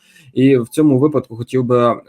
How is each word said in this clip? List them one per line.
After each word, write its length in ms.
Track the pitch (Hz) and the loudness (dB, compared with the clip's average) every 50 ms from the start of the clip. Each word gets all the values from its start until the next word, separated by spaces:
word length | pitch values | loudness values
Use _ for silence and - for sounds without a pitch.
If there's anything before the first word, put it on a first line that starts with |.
| _ _ _ _ _ 131 _ | _ _ _ _ _ -10 _
І 240 | 120 131 135 139 127 | 0 2 2 2 2
в 120 | 117 - | 0 -2
цьому 300 | - - 156 151 135 127 | -2 0 0 2 2 2
випадку 360 | 135 156 147 131 - - 117 | 0 0 -2 -4 -6 -6 -10
хотів 280 | 113 120 - - 127 127 | -14 -12 -6 -4 -4 -2
би 380 | 120 123 120 120 120 110 - - | 0 0 0 2 0 -2 -4 -8